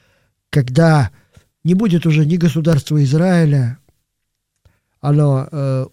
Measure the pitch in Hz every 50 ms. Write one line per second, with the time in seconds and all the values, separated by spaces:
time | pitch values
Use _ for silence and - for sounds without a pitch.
0 | _ _ _ _ _ _ _ _ _ _ - 151 127 127 127 151 165 165 156 147
1 | 127 95 - _ _ _ _ - _ _ _ _ _ 156 180 190 240 214 170 170
2 | - 165 151 156 156 143 175 180 175 170 123 165 156 175 165 139 - - 151 151
3 | 143 131 135 160 175 190 180 170 165 151 143 139 127 117 127 - _ _ _ _
4 | _ _ _ _ _ _ _ _ _ _ _ _ _ _ _ _ _ _ _ _
5 | - 143 147 151 151 143 139 131 135 - - 151 139 135 131 131 131 -